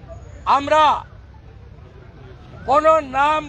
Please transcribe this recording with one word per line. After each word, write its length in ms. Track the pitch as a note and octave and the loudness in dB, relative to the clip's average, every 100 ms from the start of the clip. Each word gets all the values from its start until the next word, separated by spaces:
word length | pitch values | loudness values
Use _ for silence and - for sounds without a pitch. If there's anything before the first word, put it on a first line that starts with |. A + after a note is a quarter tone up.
| - - - - - C4 | -20 -20 -20 -12 -2 -2
আমরা 280 | C#4+ D4+ D4+ G#3+ - - - - - - - - - - - - - - - - - | 0 2 2 2 -6 -20 -20 -20 -20 -20 -20 -20 -20 -20 -20 -20 -20 -20 -20 -12 -2
কোনো 280 | C#4+ D#4 D#4+ C#4 C4 | 2 4 2 0 -2
নাম, 240 | D4 D#4 | 0 -2